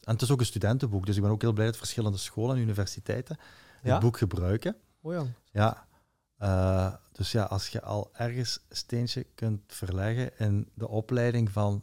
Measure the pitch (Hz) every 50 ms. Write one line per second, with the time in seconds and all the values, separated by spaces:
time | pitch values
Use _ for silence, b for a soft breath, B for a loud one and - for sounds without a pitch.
0 | - 110 113 - 123 117 143 123 120 - - 107 104 101 123 131 139 110 101 95
1 | 92 107 98 104 101 101 110 107 - 117 107 107 110 113 113 - - - - 123
2 | 107 104 98 92 - - - 107 113 131 135 127 117 110 101 104 98 - - -
3 | - - 107 120 - - 160 B B B B B B B B B - 123 127 104
4 | 110 120 110 - 110 90 - 87 87 90 104 113 - 175 226 - _ _ _ _
5 | - 156 175 170 143 123 117 - _ _ - 104 107 113 113 - - b b b
6 | b b b b _ _ _ - 104 98 95 92 92 95 95 92 92 95 - -
7 | _ _ - - 98 - - 113 98 95 101 98 - - - 113 - - 104 104
8 | 98 - - - 120 120 120 127 120 110 - - _ - - - - - 120 120
9 | 120 120 - 127 127 - _ - 117 113 107 104 - - - - 98 90 92 92
10 | 98 110 117 127 123 - - - 110 104 101 101 104 - - - 117 - 107 110
11 | - - 127 120 120 120 117 120 113 104 98 104 104 101 101 101